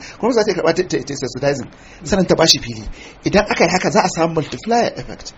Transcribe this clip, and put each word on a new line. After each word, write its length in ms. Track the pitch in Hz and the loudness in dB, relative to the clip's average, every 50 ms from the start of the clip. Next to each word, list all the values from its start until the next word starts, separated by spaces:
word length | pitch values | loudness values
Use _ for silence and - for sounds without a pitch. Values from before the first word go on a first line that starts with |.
| - - - - | -12 -18 -8 -2
gwamnati 140 | 196 240 254 | 0 0 2
za 100 | 220 208 | 2 2
ta 100 | 220 175 | 2 0
karɓa 200 | 165 - 165 156 | 0 2 2 2
ta, 100 | 180 185 | 2 0
ta, 140 | - 165 139 123 | -2 -2 -4 -4
ta 80 | - 139 | -4 -8
subsidizing, 540 | 139 135 120 - 123 143 143 143 123 107 - - - - - - - 165 | -6 -6 -6 -4 -2 0 0 0 0 -4 -10 -12 -18 -20 -20 -20 -14 -6
sannan 220 | 139 208 190 180 | 0 2 2 4
ta 100 | 175 165 | 4 4
bashi 220 | - 170 170 - - | 4 4 4 4 2
fili. 240 | - 120 117 110 107 - - - - - - - - | 0 -6 -10 -8 -10 -12 -12 -14 -16 -20 -10 -6 -2
Idan 220 | 139 156 208 214 - | 2 2 2 2 2
aka 120 | - - 202 | 2 2 2
yi 40 | 165 | 4
haka, 220 | 180 185 - 165 | 2 2 0 2
za 100 | 156 196 | 2 2
a 80 | - 185 | 2 2
samu 240 | - 165 160 170 160 | 0 0 0 0 0
multiplier 600 | 160 139 - - 123 - 220 233 240 214 - - | -2 -4 -4 -6 -8 -4 0 2 2 2 0 -2
effect. 360 | 127 - 110 101 - - - - | -6 -10 -12 -14 -14 -16 -18 -20